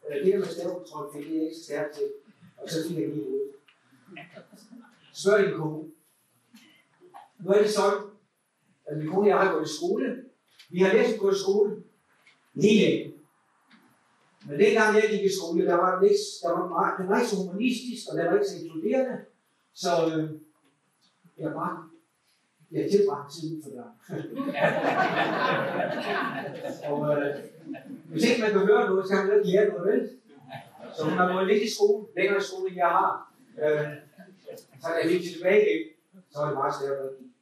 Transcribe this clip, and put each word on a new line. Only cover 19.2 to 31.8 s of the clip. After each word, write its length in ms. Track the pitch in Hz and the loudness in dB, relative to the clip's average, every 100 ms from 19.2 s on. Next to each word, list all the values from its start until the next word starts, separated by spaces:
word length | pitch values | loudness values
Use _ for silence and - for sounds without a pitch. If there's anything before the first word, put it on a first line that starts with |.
| - _ _ _ _ | -14 _ _ _ _
Så, 160 | - 180 170 165 | -8 -2 0 0
øh, 220 | 160 156 - - _ _ _ _ _ _ _ _ _ | 0 -4 -8 -18 _ _ _ _ _ _ _ _ _
jeg 160 | - | -10
bare, 360 | - 175 - - - _ _ _ _ _ _ _ | -6 -8 -8 -14 -20 _ _ _ _ _ _ _
jeg 200 | 151 160 | -4 2
tilbragte 480 | 202 196 - - 165 | 4 4 0 -10 -10
tiden 240 | 151 147 | -8 -8
for 60 | 135 | -12
dig. 200 | 123 117 - _ - - - 277 - - - - - 370 - - - 508 523 - - - - - 403 359 - - - - - 147 | -14 -16 -20 _ -10 -10 -8 -6 0 0 2 0 2 0 2 0 0 0 0 -2 -2 -4 -4 -4 -4 -4 -6 -8 -10 -10 -10 -6
<laughs> 20 | |
Og, 260 | 147 151 147 | -4 0 0
øh, 180 | 143 - - - - - - - - | -2 -6 -10 -18 -14 -14 -14 -18 -10
hvis 180 | 160 233 | 0 2
ikke 120 | 247 | 4
man 100 | 214 | 2
kan 140 | 196 190 | 2 4
høre 240 | 208 196 | 4 4
noget, 180 | 190 190 | 2 2
så 60 | 196 | 0
kan 100 | 196 | 4
man 60 | |
jo 60 | 208 | 2
ikke 140 | 180 | 4
lære 180 | 185 214 | 4 4
noget, 160 | - 180 | 2 0
vel? 180 | 247 - - _ - - - - - - - | 0 0 -10 _ -20 -18 -18 -18 -20 -18 -6
Så 80 | |
hun 100 | 156 | -2
har 200 | 180 180 | 0 2
gået 140 | 185 190 | 2 2
lidt 160 | 214 | 2
i 100 | 240 | 2
skole, 320 | - | 2